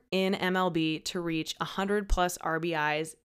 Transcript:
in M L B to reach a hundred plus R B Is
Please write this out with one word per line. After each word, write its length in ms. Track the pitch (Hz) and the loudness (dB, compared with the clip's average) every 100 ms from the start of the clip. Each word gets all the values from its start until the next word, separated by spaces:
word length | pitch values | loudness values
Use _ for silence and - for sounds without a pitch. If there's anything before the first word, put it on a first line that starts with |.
| _ | _
in 240 | 185 190 | 0 2
M 220 | 190 185 185 | 2 0 2
L 140 | 185 | 2
B 300 | 165 160 156 | 2 0 0
to 200 | - 185 | -4 -4
reach 340 | 170 160 156 - | -2 -2 -4 -6
a 60 | 160 | -6
hundred 420 | - 196 208 202 | -2 0 0 2
plus 300 | 185 180 180 | 2 2 0
R 180 | - 160 | -2 -2
B 140 | 170 | 0
Is 420 | 160 151 151 160 - | 0 0 0 -2 -8